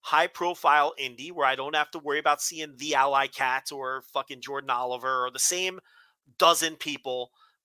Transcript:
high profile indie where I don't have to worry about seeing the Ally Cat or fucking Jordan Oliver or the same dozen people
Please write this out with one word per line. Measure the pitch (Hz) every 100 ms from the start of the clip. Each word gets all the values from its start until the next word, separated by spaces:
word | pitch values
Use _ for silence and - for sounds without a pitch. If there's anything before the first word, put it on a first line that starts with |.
high | - 156 175
profile | - 175 175 151 147 147 -
indie | 131 120 151
where | 175 135
I |
don't | 131 135 156
have | 151
to | 170
worry | 147 147
about | 151 147
seeing | - 160 156 127
the | 147 139
Ally | 139 139 135
Cat | - 131 131 -
or | 143 131 131 -
fucking | 139 131 131
Jordan | 139 139 135
Oliver | 123 127 123 131 131
or | 127
the | 123
same | - 180 185 185 _ _ _ _ _ -
dozen | 165 160 165
people | 156 156 139 135 127 123 _ _ _